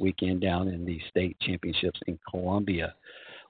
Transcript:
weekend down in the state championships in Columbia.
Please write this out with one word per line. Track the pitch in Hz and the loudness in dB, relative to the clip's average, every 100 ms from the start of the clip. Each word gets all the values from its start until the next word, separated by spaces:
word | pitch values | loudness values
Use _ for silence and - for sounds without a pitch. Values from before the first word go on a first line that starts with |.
weekend | 95 87 92 92 | 2 2 2 4
down | 92 87 95 | 4 2 2
in | 87 | 0
the | 87 82 - | -2 -4 -2
state | - 92 - | 0 0 0
championships | - 90 87 80 90 - - | -2 -2 0 0 0 -2 -6
in | 82 - | -6 -6
Columbia. | 92 90 101 101 87 80 - - - - - - | -4 0 2 2 0 0 -6 -18 -18 -18 -18 0